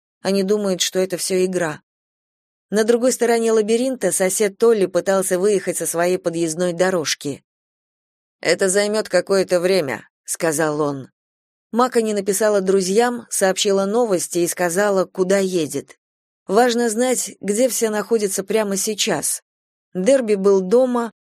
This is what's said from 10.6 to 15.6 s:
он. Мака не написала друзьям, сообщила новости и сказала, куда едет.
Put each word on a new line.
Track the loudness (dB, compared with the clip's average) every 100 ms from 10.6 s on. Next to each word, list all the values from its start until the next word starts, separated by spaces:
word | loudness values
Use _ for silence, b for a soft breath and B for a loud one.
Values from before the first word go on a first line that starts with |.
| 0 0
он. | -2 -4 -12 _ _ _ _ _ _
Мака | 0 2 2
не | 0
написала | -2 -2 0 2 2
друзьям, | 2 0 2 2 2 -2 -8
сообщила | -2 0 0 0 0
новости | 0 0 0 0 -2 -2
и | -2
сказала, | -2 -2 0 0 0
куда | -2 -2 0 2
едет. | 0 -2